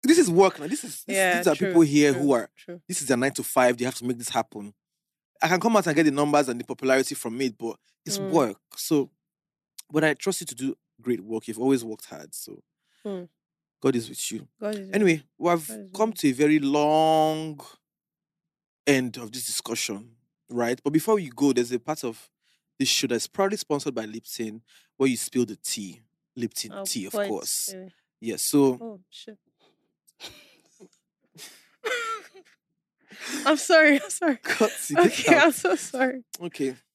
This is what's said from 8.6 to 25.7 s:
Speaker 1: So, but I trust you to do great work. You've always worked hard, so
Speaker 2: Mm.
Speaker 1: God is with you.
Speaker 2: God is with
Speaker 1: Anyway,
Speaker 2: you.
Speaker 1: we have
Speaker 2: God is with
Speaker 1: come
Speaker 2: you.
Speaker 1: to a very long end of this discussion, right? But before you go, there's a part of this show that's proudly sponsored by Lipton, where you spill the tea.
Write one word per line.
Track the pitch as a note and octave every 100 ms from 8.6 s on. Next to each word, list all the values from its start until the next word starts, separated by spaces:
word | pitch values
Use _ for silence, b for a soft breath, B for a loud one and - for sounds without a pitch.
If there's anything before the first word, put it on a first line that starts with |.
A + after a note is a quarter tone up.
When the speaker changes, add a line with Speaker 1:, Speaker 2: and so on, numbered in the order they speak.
| _ -
Speaker 1:
So, | - D3+ C3+ _ _ _ _ _ _ - _
but | D3+
I | D#3
trust | C#3+ G3 F#3
you | E3
to |
do | A#2+ C3+ - _ _
great | A#2+ A2+
work. | G2+ A2 -
You've | G#2+
always | C3 C3+
worked | A2+ G#2+ -
hard, | D2 D2
so | - - - _ _ _ _
Speaker 2:
Mm. | G#3 F#3+ F3+ _ _ _ _ _
Speaker 1:
God | C3+
is | B2 A2
with | - -
you. | A2 - _
Speaker 2:
God | G#3
is | G#3 F#3+
with |
Speaker 1:
Anyway, | G3+ G3 D#3+
Speaker 2:
you. | _ _
Speaker 1:
we | E3+
have | E3+ D3
Speaker 2:
God | G#2+
is |
with | G2
Speaker 1:
come | G3 A3
Speaker 2:
you. |
Speaker 1:
to | G3+ C#3+
a |
very | B2 D3+ D#3
long | C#3 D3 D3 D#3 D#3+ D#3+ D#3 D#3 D#3 D3 - - _ _ _ _ _ _ _ _ _ _ -
end | C3+ B2+ A#2
of | A2+
this | B2
discussion, | A2+ - - A#2 - G2+ A#2 A2+ _ _ _
right? | A#2+ A#2 B2+
But | D3
before | D#3 A3 G#3+
you | D#3
go, | A#2 C#3+
there's | B2 A#2+
a | B2
part | - D3+
of | B2 A2+ _ _ _ _ _ _
this | C3+
show | - C3
that's | A#2+ -
proudly | - G3 G#3
sponsored | - C#3+ D3
by | A#2 A2
Lipton, | A2+ - - A2 A2 _ b b _
where | C3+
you | A#2+
spill | - B2+
the | A#2 G2+
tea. | -